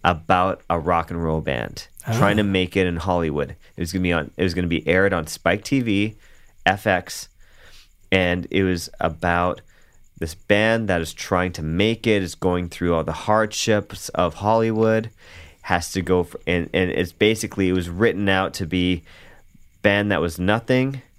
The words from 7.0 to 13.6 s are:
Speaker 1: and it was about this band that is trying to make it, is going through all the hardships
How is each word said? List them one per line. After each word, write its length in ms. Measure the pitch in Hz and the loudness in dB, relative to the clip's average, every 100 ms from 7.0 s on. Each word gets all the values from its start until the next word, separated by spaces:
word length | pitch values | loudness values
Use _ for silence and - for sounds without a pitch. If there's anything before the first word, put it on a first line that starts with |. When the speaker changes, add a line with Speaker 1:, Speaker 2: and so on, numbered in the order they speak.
| - - - _ - - - - - _ - | -2 -14 -16 _ -20 -20 -20 -20 -20 _ 0
Speaker 1:
and 340 | 95 90 90 - | 2 2 0 -2
it 120 | 92 | 0
was 260 | 95 90 - - | 0 0 -6 -4
about 600 | 82 80 90 85 90 - - - - - - - | -4 -2 0 0 0 -4 -12 -20 -20 -20 -20 -10
this 160 | 82 - | -10 -10
band 520 | - 104 110 113 110 | 0 2 4 0 0
that 140 | 90 | -2
is 120 | 80 | -2
trying 380 | - - 92 90 | -10 -2 0 0
to 100 | 85 | -4
make 420 | 78 82 107 113 117 | -4 0 0 0 0
it, 160 | 104 | 0
is 140 | 90 - | 0 -4
going 340 | 92 87 87 | -2 -2 -4
through 240 | - 87 | -4 0
all 100 | 82 | 0
the 220 | 80 80 - | -2 -6 0
hardships 800 | 107 107 - | 2 2 -2